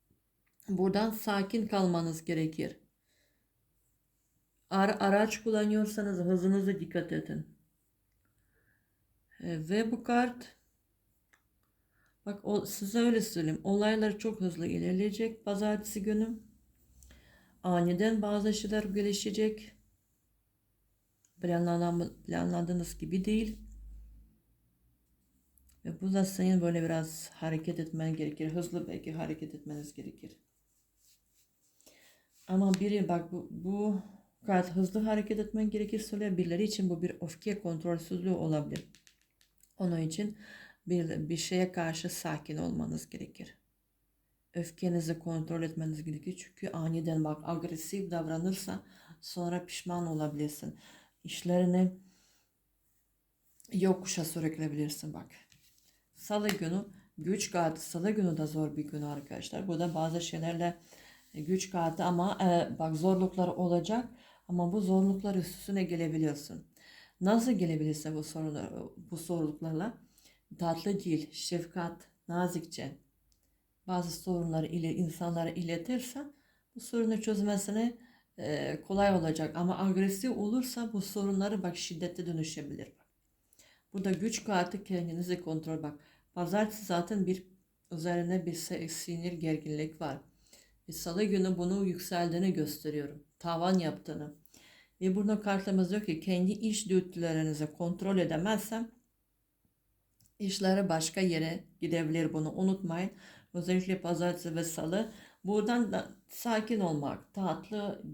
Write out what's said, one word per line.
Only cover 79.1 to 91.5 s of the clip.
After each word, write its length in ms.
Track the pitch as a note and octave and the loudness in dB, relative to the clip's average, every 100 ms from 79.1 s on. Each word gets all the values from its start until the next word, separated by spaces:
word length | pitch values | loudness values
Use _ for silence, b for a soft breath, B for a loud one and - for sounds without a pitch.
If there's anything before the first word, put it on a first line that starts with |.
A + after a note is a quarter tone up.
| F#3 | 6
olacak. 400 | D#3+ D#3 D#3 E3 | 4 0 -2 0
Ama 240 | F3 - F#3+ | 0 2 2
agresif 460 | F#3 G3 G3 B3+ | 4 2 2 -2
olursa 640 | A3+ G#3 B3 B3 - A3+ | -2 0 0 -2 -4 -4
bu 80 | G#3+ | -4
sorunları 640 | F#3+ G#3+ G3 G3 G3+ G#3 | -4 -2 0 2 2 0
bak 140 | F3+ E3+ | -2 -4
şiddete 480 | - E3 F3 - E3+ | -6 -4 -6 -4 -4
dönüşebilir. 680 | D#3+ D#3 D#3+ C#3+ - - - _ _ _ _ _ b b b b | -2 -4 -6 -8 -10 -12 -16 _ _ _ _ _ b b b b
Burada 180 | G3 F#3+ | -4 0
güç 320 | F#3 A3 - | 0 0 -2
kartı 400 | - F#3+ F3 G3 | 0 2 2 -4
kendinizi 580 | - F#3 E3+ E3 F3 F3+ | -4 -2 -2 -4 -2 -2
kontrol 420 | - D#3+ D#3+ D#3+ | -2 -4 -2 -4
bak. 160 | D3+ D3 B B B | -4 -10 B B B
Pazartesi 520 | - E3 G3+ G#3+ - - | -4 0 2 2 -2 -2
zaten 420 | F3 F3 G#3+ F3+ | 0 0 0 0
bir 160 | F#3 - - _ _ _ | 0 -4 -20 _ _ _
üzerine 540 | E3+ E3 F3 E3+ F#3 E3+ | -6 0 0 2 0 0
bir 80 | |
se-, 340 | E3 - F3+ D#3 | -4 -6 -6 -6
sinir 460 | - - E3+ F3 | -8 -6 -4 -4
gerginlik 680 | F3 D#3+ D#3 D#3 D3+ D#3 - | -4 0 0 -2 -4 -4 -4
var. 160 | D#3 C3+ - b b b b b - | -6 -6 -12 b b b b b -14
Ve 40 | |
salı 300 | D3+ F3 E3+ | -10 -4 0
günü 340 | G#3 F#3+ F#3 | 2 4 4